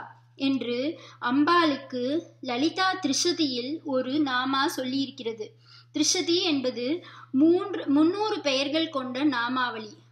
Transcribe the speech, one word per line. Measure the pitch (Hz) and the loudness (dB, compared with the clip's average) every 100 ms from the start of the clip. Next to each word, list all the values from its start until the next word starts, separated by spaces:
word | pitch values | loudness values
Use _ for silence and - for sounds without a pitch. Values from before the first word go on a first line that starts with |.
| - - _ - | -8 -20 _ -4
என்று | 269 269 233 240 285 330 - - | 0 0 -2 -2 -4 -6 -16 -6
அம்பாளுக்கு | 240 269 302 294 320 269 - 254 247 311 - - | 0 2 6 6 4 2 -4 -4 -2 -2 -4 -12
லலிதா | 262 247 320 339 381 | -6 -2 0 2 0
திரிஷதியில் | 370 285 262 349 330 294 247 254 320 | 0 -2 0 0 0 -2 -2 -6 -8
ஒரு | 294 262 254 294 | -2 -2 0 0
நாமா | 277 247 262 269 302 | 0 0 0 0 0
சொல்லியிருக்கிறது. | - 262 277 254 - 226 220 214 - _ - _ | -2 -4 -2 -4 -6 -8 -8 -12 -14 _ -20 _
திரிஷதி | 302 302 370 311 349 | -2 0 0 0 0
என்பது | 392 277 254 226 247 349 - - - | 2 0 -2 -2 -4 -4 -6 -20 -4
மூன்று, | 262 320 349 392 339 - | 4 6 4 0 -4 2
முன்னூறு | 277 320 403 427 403 | 4 4 4 0 0
பெயர்கள் | 285 262 285 311 320 | 0 0 0 0 0
கொண்ட | 277 247 247 302 | -2 -4 0 0
நாமாவளி. | 247 233 254 247 226 214 - _ | 0 -2 -2 -2 -4 -12 -18 _